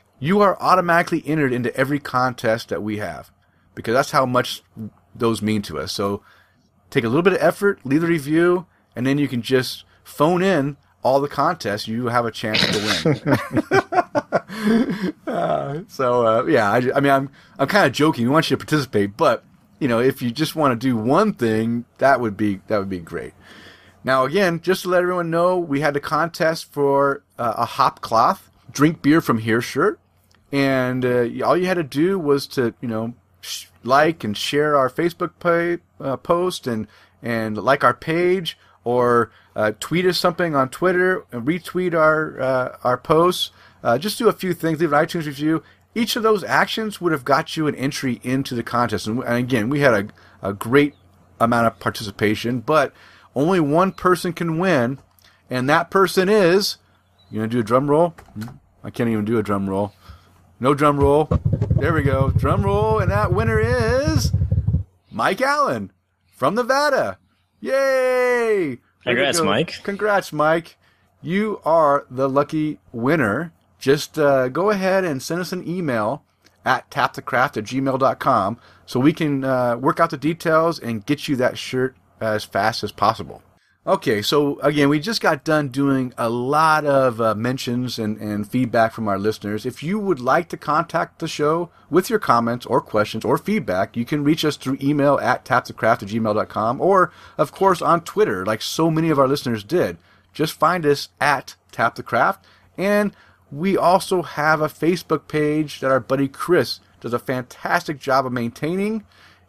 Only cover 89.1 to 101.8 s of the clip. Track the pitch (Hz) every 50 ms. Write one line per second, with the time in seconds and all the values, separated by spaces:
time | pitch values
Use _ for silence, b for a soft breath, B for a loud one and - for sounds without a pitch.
89.1 | 98 95 98 110 107 - - 104 104 107 - 123 - - 135 160 196 220 202 196
90.1 | 175 127 120 127 135 165 170 - - 165 - - 147 156 165 - - 165 175 -
91.1 | _ - 165 160 - - 147 147 160 170 175 - b b b b 143 175 185 -
92.1 | 226 214 - - 123 117 117 117 120 123 - - 110 127 - - - 107 104 -
93.1 | - 110 - 104 135 165 - - 208 220 135 104 92 92 101 - - 120 117 -
94.1 | 156 147 143 143 151 - - 151 143 - - 131 135 135 139 139 151 143 139 143
95.1 | 139 - 104 113 127 - - - 127 123 - - 113 - - 110 117 - 110 98
96.1 | 107 113 110 110 104 107 95 - - 104 107 113 123 135 135 175 196 185 175 -
97.1 | B B B B B B 151 139 - - 190 196 180 165 156 143 165 170 - -
98.1 | - 196 214 165 107 92 95 101 110 107 - - - - 160 165 160 156 160 165
99.1 | 156 139 135 127 139 139 - 127 117 107 98 101 156 180 135 95 87 - b b
100.1 | b b b b b - 151 156 - - 151 160 180 180 156 147 143 139 - -
101.1 | _ - 131 147 143 127 - - - _ _ _ - -